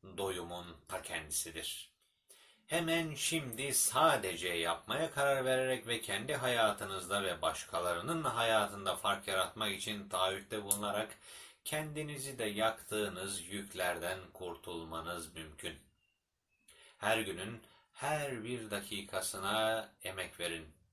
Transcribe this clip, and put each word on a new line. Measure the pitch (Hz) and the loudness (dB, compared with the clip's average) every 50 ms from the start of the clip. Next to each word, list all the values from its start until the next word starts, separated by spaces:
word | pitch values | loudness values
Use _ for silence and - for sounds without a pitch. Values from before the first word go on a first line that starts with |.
| - 98 87 | -12 -10 -4
doyumun | 87 98 98 92 90 85 85 87 90 87 87 82 - - | -2 0 0 0 0 -2 -4 -6 -8 -8 -10 -14 -16 -10
ta | - 95 92 | -6 -6 -6
kendisidir. | 92 - 87 82 80 76 76 - - 85 80 85 - - - - - - _ _ _ _ _ _ _ _ - - - - - _ _ - | -4 -2 -4 -4 -4 -2 -2 -2 -2 -2 -6 -6 -6 -6 -6 -6 -10 -14 _ _ _ _ _ _ _ _ -20 -20 -20 -20 -20 _ _ 0
Hemen | 156 170 170 160 165 170 165 156 147 | 0 2 2 4 2 2 2 0 -2
şimdi | 127 - - 165 156 139 127 113 120 135 139 123 | -2 0 0 0 0 -2 -2 -4 -4 -2 0 4
sadece | - - - - 131 156 160 143 117 101 92 87 80 87 90 | 4 4 4 6 6 8 8 6 6 2 -2 -2 0 0 0
yapmaya | 87 85 82 85 82 - - - 113 143 160 160 | 2 2 2 2 0 -2 -2 -2 0 0 0 0
karar | - 143 139 139 139 135 127 | 2 2 4 4 4 4 4
vererek | 131 131 131 131 127 127 123 - | 4 4 4 4 2 2 0 0
ve | 117 117 113 | 0 -2 -2
kendi | - - 98 101 113 131 147 | 0 -2 -2 -2 0 -2 -2
hayatınızda | 127 127 127 123 117 113 107 101 - 107 98 98 95 90 87 98 101 98 | 0 2 2 4 6 6 6 4 2 -2 -4 -2 -4 -2 0 2 2 2
ve | 92 87 82 | 2 0 2
başkalarının | 82 80 80 - - - - 87 87 90 87 85 92 131 170 165 156 | 2 0 0 0 -8 -2 -2 0 2 2 2 2 0 0 0 0 0
hayatında | 131 113 117 117 113 113 107 104 104 107 101 95 95 87 | 0 2 2 4 6 6 6 4 4 0 -2 -2 -2 -2
fark | - - 101 98 98 - | 0 2 0 0 0 0
yaratmak | - 95 95 92 90 - 110 110 104 | 0 2 2 2 2 0 -2 -2 -2
için | 98 - - 107 107 101 98 98 | 0 -2 -2 -4 -4 -6 -6 -4
taahhütte | - 92 92 95 98 98 98 - 110 107 101 | 2 2 4 4 2 0 -4 -4 -4 -4 2
bulunarak | 101 98 101 104 101 101 104 - - - - - - - - - - - _ _ | 2 2 2 2 0 0 0 -2 -4 -6 -16 -18 -18 -18 -18 -18 -18 -20 _ _
kendinizi | - 156 151 156 151 147 156 151 147 147 135 135 139 135 120 | -4 -4 -2 -2 -4 -4 -6 -6 -4 -6 -6 -6 -8 -4 -2
de | 113 | -2
yaktığınız | 107 101 104 110 113 110 - - - 107 107 104 101 90 90 95 98 104 - | -2 2 2 2 2 2 0 -6 -2 0 0 0 0 -2 -4 -6 -4 -6 -6
yüklerden | 85 92 101 101 98 98 - 95 90 90 87 85 82 87 92 95 90 85 - | -6 -6 -8 -8 -8 -8 -4 0 0 0 2 0 -2 -4 -4 -4 -8 -14 -12
kurtulmanız | - 92 87 85 - - 90 87 85 82 80 80 82 80 85 87 87 80 85 87 | -10 -8 -8 -8 -8 -8 -8 -8 -8 -8 -6 -8 -6 -4 -4 -6 -6 -8 -10 -10
mümkün. | 90 80 78 73 - - 85 80 - - _ _ _ _ _ _ _ _ _ _ _ _ _ _ _ _ - - - - - - | -12 -12 -12 -12 -8 -8 -8 -8 -10 -18 _ _ _ _ _ _ _ _ _ _ _ _ _ _ _ _ -20 -20 -20 -20 -20 -14
Her | _ - 104 113 | _ 2 2 4
günün | 113 110 101 92 87 95 104 120 113 - - - - _ _ _ | 4 2 -2 -4 -6 -6 -8 -8 -12 -14 -20 -20 -20 _ _ _
her | - 135 143 151 151 147 139 131 113 104 | -6 -2 0 0 0 -2 -2 -4 -6 -4
bir | 117 123 123 110 107 | -6 -6 -6 -4 -4
dakikasına | 101 101 98 - 107 101 98 101 - 95 92 - - 95 95 98 104 110 110 110 113 113 - - - _ - | -4 -4 -4 -4 -6 -6 -6 -4 -4 -2 -2 -2 -4 -2 0 2 4 4 4 4 4 2 -2 -6 -14 _ -8
emek | 95 92 95 90 85 - - | -6 -4 -4 -6 -6 -6 -4
verin. | 85 85 85 82 78 76 - _ _ _ | -4 -2 -2 -4 -8 -12 -18 _ _ _